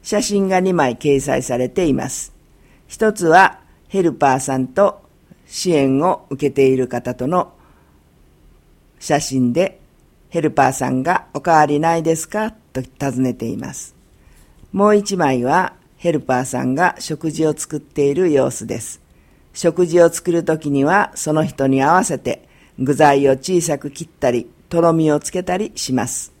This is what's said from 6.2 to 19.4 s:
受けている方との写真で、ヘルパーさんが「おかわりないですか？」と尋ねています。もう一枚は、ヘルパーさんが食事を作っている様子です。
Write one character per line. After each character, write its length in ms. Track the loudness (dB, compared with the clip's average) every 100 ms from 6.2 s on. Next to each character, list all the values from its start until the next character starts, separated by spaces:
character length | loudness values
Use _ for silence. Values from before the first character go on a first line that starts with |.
| -6
受 180 | -4 -4
け 40 |
て 140 | 2 2
い 100 | 2
る 120 | -2
方 260 | -4 -6
と 140 | -6 -2
の 240 | -2 -4 _ _ _ _ _ _ _ _ _ _ _ _ _ _ _
写 220 | -2 -2
真 320 | -2 -2 0
で、 280 | 0 -2 -4 _ _ _ _ _
ヘ 140 | -2
ル 80 | -2
パ 180 | 2 2
ー 40 |
さ 180 | 2 -4
ん 120 | -2
が 240 | 0 -2 -4
「お 60 | -8
か 120 | 2
わ 140 | 4 4
り 120 | 2
な 180 | 0 0
い 60 |
で 140 | 0 -2
す 120 | -4
か？」 240 | -6 -6 -10 _
と 100 | -10
尋 400 | -10 _ -6 -2
ね 100 | -2
て 140 | -2 -8
い 100 | -8
ま 160 | -10
す。 220 | -14 -18 _ _ _ _ _ _ _ -10
も 160 | 2 4
う 80 | 4
一 200 | 0 -2
枚 280 | 0 0
は、 300 | 0 0 0 -8 _ _
ヘ 160 | -2
ル 80 | -2
パ 200 | -2 -2
ー 40 |
さ 200 | -2 -4
ん 100 | -4
が 220 | 0 0 -2
食 320 | -10 -8 -6
事 160 | -2 -2
を 100 | -2
作 200 | -8 -10
っ 40 |
て 300 | -10 -2 0
い 40 |
る 180 | 2 2
様 180 | 2 0
子 160 | -4 -10
で 140 | -10
す。 200 | -10 -18 _ _ _ _